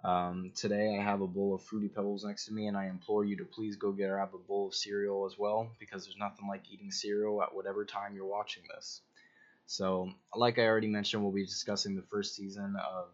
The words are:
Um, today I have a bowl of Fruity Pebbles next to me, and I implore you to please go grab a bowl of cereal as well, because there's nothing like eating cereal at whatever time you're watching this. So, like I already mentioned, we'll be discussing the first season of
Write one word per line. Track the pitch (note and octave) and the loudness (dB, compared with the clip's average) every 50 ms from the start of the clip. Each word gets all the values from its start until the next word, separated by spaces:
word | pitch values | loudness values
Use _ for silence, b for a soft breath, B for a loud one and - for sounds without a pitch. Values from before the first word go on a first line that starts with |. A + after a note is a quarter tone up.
| - | 2
Um, | F2+ F2+ F2+ F2+ F2+ F2+ F#2 F#2 F#2 - | 4 4 4 4 2 -2 -4 -6 -6 -4
today | - - G#2 G2+ G#2 G#2+ G#2+ G#2 G2+ | -2 0 2 4 4 4 4 4 2
I | |
have | G2+ G#2 G2+ G2 | 2 2 2 2
a | G2 | 0
bowl | F#2 F2+ G2 G2+ G2 F#2+ | 0 0 2 2 2 2
of | F#2+ | 0
Fruity | - - A2 G#2+ G#2 | -2 -4 -4 -2 -2
Pebbles | G2+ - G#2 G2+ G2+ G2+ G2 G#2+ | -2 -2 -2 -2 -2 -2 -4 -6
next | G#2 G#2 - - | -6 -6 -6 -8
to | G#2+ G#2+ | -6 -4
me, | G#2+ G#2+ | -4 -2
and | G#2 G2+ | -2 -2
I | G2 G2 | -2 -2
implore | F#2+ F#2 F2+ - - G#2+ G#2 G#2 | -4 -6 -6 -2 2 2 4 4
you | G2+ G2+ | 2 0
to | F2+ F2+ | -2 -4
please | - - - A2 G#2+ G2+ | -8 -6 -6 -4 -4 -2
go | G2 - G2+ G2 | -2 -2 0 0
grab | G2 G2 F#2+ G2 G2 F#2+ F2+ F#2+ | 0 0 2 2 0 0 -2 -4
a | |
bowl | F2+ F2 F#2+ G2+ G2+ G2 | -8 -4 -2 0 0 0
of | F#2+ - | 0 -2
cereal | - - G#2 G2+ G2+ G2+ G2+ G2 G2 G2 | -4 -2 -2 0 0 0 2 2 0 0
as | F#2+ F#2 G2+ | -2 -2 0
well, | G#2 G#2 G#2+ A2 A2+ A2+ A2+ - | 0 2 2 2 0 -2 -8 -14
because | A2 - G2+ F#2+ - | -14 -10 -10 -10 -10
there's | - - | -10 -8
nothing | G2+ G#2 G2+ - - G2+ G2+ | -6 -6 -6 -6 -6 -8 -6
like | G2 F#2+ - - | -6 -8 -10 -14
eating | G#2 F#2+ G2+ G2 | -16 -14 -10 -8
cereal | F#2+ - - G#2 G2+ G#2 G#2+ G#2+ G#2 G2+ | -6 -4 -2 0 0 2 2 2 2 2
at | F#2 - - | 0 0 -2
whatever | F#2+ F#2+ G2 G2 G#2 G#2 | -4 -4 -2 -2 -2 -4
time | G2+ - G2+ G2+ G2+ G2+ | -4 -4 -6 -6 -6 -8
you're | G2 F#2+ | -6 -6
watching | F#2+ G2+ G#2 G#2 - - F#2 E2+ - - | -4 -2 -2 -4 -4 -8 -12 -12 -14 -14
this. | - - - - - - _ B B B B B B B B B B B | -12 -12 -12 -12 -14 -16 _ B B B B B B B B B B B
So, | - - - F#2+ F#2 F#2+ F#2 F#2 F#2 F#2+ - _ _ - | -8 -4 0 2 2 2 2 0 -2 -6 -12 _ _ 0
like | A2 B2 B2 A2+ B2 | 4 4 6 6 8
I | A2+ | 8
already | A2 A2 A2 A2 G#2+ | 8 8 6 6 4
mentioned, | G#2+ G#2 G2+ - - G#2+ G#2 | 2 2 2 0 2 2 2
we'll | G2 | 2
be | F#2+ G2+ F#2+ | 2 2 0
discussing | F#2 - - - G#2+ G2+ G2 - G2 G2 | 0 -2 -4 -2 0 0 0 0 0 -2
the | F#2+ | -4
first | F2+ - G#2 G2+ G2 - - | -4 -2 -2 -2 -2 -2 -4
season | - G2+ G2 G2 G2+ G2 G2 G2 | -8 -8 -8 -6 -6 -4 -4 -4
of | G2 - - F#2+ F#2 F2+ F2+ | -2 -4 -4 -4 -6 -6 -8